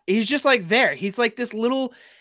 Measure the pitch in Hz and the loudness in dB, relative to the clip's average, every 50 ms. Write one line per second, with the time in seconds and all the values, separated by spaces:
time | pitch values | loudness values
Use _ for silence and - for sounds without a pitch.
0 | _ - 190 226 220 196 285 285 - 269 262 240 185 165 208 247 262 170 143 127 | _ -2 0 0 0 0 -2 0 2 2 2 2 2 2 2 2 2 2 0 -2
1 | 185 202 190 - 240 226 233 - 247 226 - 214 226 240 262 269 262 247 - - | -4 -6 -2 -2 -2 -2 -2 -4 -6 -6 -4 -2 -2 0 0 0 -2 -4 -6 -12
2 | - - - _ | -20 -20 -20 _